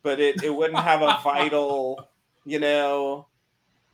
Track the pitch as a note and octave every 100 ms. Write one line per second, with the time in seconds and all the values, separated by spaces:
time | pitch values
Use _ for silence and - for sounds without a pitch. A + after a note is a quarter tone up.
0 | D3 C#3 C#3+ C#3 D3+ D3 D#3+ D#3 E3 D#3
1 | D3 D3 C#3+ C#3+ D3+ D3 C#3+ C#3 C3 C3+
2 | - _ _ _ C#3 D3 D3 D3 C#3+ C#3+
3 | C#3 C#3+ - _ _ _ _ _ _